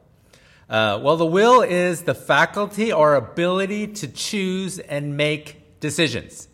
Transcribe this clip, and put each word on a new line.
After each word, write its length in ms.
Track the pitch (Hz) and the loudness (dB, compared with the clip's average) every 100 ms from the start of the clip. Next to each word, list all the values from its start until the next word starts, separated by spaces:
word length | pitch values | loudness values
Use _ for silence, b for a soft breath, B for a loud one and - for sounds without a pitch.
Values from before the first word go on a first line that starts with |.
| _ _ b b b b b | _ _ b b b b b
Uh, 320 | 110 107 104 | 0 0 0
well, 140 | 139 165 | 0 2
the 100 | 165 | 2
will 360 | 185 233 254 | 4 6 6
is 420 | 180 180 180 170 | 4 0 0 -2
the 120 | - 127 | -4 -4
faculty 760 | - 143 165 202 202 202 226 | 2 2 2 0 -6 -4 0
or 240 | 151 151 139 | 4 4 4
ability 720 | 107 170 175 185 196 208 208 | 0 -2 0 0 -2 -4 -6
to 200 | - 131 | -8 -12
choose 720 | - - 202 185 185 190 - | -10 -6 -4 -2 -4 -6 -10
and 360 | - 147 147 143 | -8 -6 -4 -2
make 640 | 151 151 - - _ _ | -2 -2 -8 -20 _ _
decisions. 680 | 147 - 151 110 - - - | -6 -2 -2 -2 -10 -18 -20